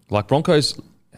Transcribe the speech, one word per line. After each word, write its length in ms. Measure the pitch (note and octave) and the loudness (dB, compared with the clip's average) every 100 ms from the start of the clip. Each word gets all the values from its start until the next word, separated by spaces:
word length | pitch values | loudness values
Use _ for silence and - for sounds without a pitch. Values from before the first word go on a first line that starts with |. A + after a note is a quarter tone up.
| - | -6
Like, 180 | G#2 G#2 | -4 0
Broncos 500 | C#3 E3 D3+ C#3 - - _ _ | -2 2 0 0 -6 -16 _ _